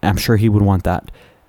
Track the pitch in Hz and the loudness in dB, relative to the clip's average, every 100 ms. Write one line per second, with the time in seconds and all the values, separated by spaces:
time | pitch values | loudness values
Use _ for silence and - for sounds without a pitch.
0 | 95 98 - 113 110 104 101 95 92 90 | -2 -2 0 0 2 2 2 0 -2 -6
1 | - - - _ | -8 -20 -20 _